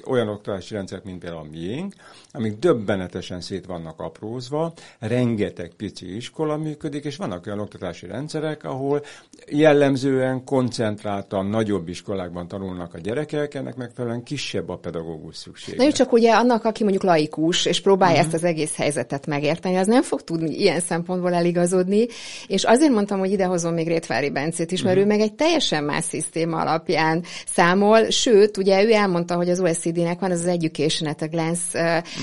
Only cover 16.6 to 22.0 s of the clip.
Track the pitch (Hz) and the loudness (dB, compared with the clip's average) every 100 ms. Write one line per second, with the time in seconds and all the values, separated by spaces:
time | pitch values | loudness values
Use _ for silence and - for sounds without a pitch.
16.6 | 226 220 214 190 190 160 151 - 160 185 | 0 0 0 2 4 4 2 0 0 2
17.6 | - 180 - 190 185 156 160 165 175 156 | 0 2 4 6 6 4 4 2 0 0
18.6 | 156 - 131 147 - 143 - 147 147 170 | -2 -2 -2 -2 -4 -6 -4 -2 0 -2
19.6 | 190 185 190 247 330 269 - 165 160 - | 0 0 4 4 2 -4 -4 -4 -2 0
20.6 | 196 156 180 170 170 185 180 175 170 175 | 2 2 -2 -4 -2 -2 0 2 2 2
21.6 | 175 185 180 208 | 2 2 2 2